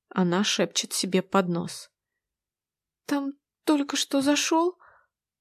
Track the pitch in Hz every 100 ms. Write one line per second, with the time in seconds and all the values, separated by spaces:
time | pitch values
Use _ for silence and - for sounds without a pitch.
0 | - - 180 180 208 - 175 - - -
1 | 190 185 185 196 180 170 - - - _
2 | _ _ _ _ _ _ _ _ _ _
3 | - 285 277 - _ _ - 294 285 277
4 | - 277 269 285 - 330 349 - - _
5 | _ _ _ _